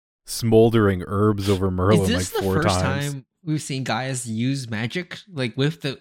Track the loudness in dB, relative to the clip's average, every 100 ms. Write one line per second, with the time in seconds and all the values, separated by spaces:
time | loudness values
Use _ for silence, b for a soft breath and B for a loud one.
0 | _ _ -12 -6 4 6 6 6 4 2
1 | -2 0 2 2 0 0 0 0 4 4
2 | 4 0 -2 -2 0 0 2 2 0 -2
3 | -4 -6 -14 _ -6 -6 -4 -6 -4 -4
4 | -4 -6 -6 -2 -2 -2 -6 -6 -6 -6
5 | -10 -14 -14 -8 -6 -2 -2 -2 -8 -10